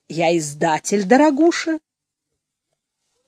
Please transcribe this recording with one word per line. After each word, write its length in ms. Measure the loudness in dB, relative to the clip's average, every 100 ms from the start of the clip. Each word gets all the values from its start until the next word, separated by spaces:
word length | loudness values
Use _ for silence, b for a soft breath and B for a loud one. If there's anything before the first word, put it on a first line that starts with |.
| -10
«Я 300 | -2 0 0
издатель, 640 | -4 -4 -2 -2 -2 -4
дорогуша». 760 | 2 4 4 2 0 0 -6 -8 -10 _ _ _ _ _ _ _ _ _ _ _ _ _